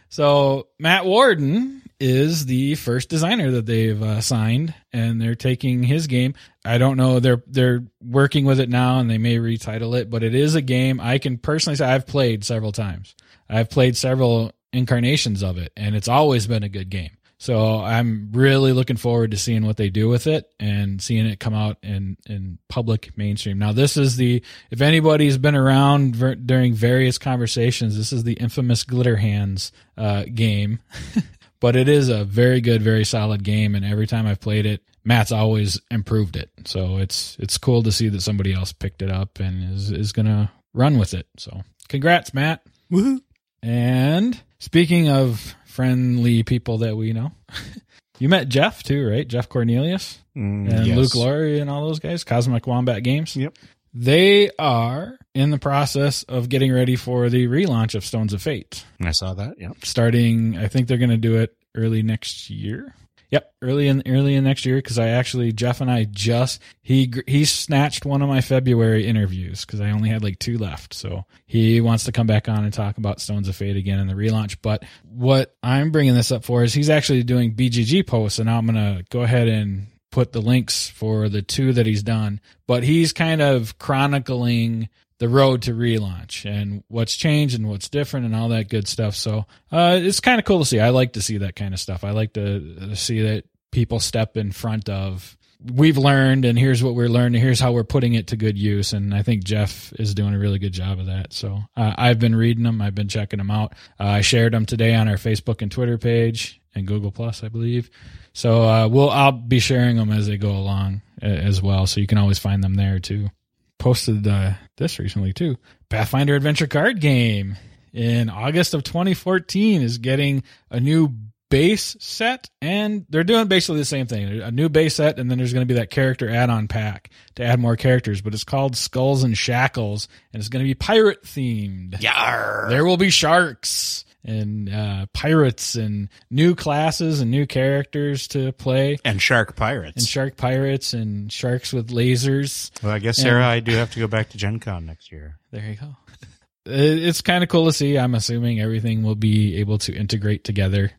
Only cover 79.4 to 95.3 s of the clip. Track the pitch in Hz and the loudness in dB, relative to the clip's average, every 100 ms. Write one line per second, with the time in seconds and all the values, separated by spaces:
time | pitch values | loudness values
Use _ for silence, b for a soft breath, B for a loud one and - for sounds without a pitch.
79.4 | 117 110 104 98 101 _ _ - 120 117 | 2 0 -2 -6 -10 _ _ -2 -2 -2
80.4 | 110 127 - - - - 110 110 107 101 | 0 0 0 -6 -8 -8 -4 0 0 -2
81.4 | 98 - 131 123 110 104 107 113 104 101 | -4 -2 0 2 2 0 -2 -2 -2 -6
82.4 | b b - 123 123 165 160 - 160 160 | b b -2 0 2 2 2 0 -2 2
83.4 | 143 131 110 - - 135 143 139 123 123 | 2 2 -2 -8 -4 -2 0 -2 -4 -4
84.4 | 120 117 117 113 110 - _ _ 117 131 | 0 0 0 -2 -6 -12 _ _ 2 4
85.4 | 135 127 123 113 120 113 101 87 - - | 4 2 -2 -2 0 0 -2 -10 -12 -12
86.4 | 104 101 101 101 - 113 113 - 156 151 | -6 -6 -4 -8 -8 -4 -4 -2 0 2
87.4 | 147 120 107 101 - 143 143 139 120 110 | 2 -2 -4 -6 -6 -6 -4 -4 -2 -2
88.4 | 117 113 104 110 101 - 107 98 113 107 | 0 -2 -2 -4 -4 -4 -4 -4 -4 -4
89.4 | 104 b b 160 175 185 180 190 - 240 | -6 b b 2 4 4 2 0 2 2
90.4 | - 185 143 117 113 127 123 107 - 104 | 2 2 2 2 4 4 2 -2 -6 -4
91.4 | 98 - 101 92 - 92 101 107 110 107 | -6 -6 -8 -8 -8 -8 -4 -4 -4 -4
92.4 | 101 101 76 85 95 104 - 113 110 107 | -4 -4 -8 -14 -10 -8 -4 -2 0 -2
93.4 | - _ _ 123 117 117 - 113 110 110 | -8 _ _ -2 -2 -2 -2 -2 -2 -4
94.4 | 101 - 117 110 101 98 98 92 - | -6 -6 -6 -6 -6 -6 -6 -8 -14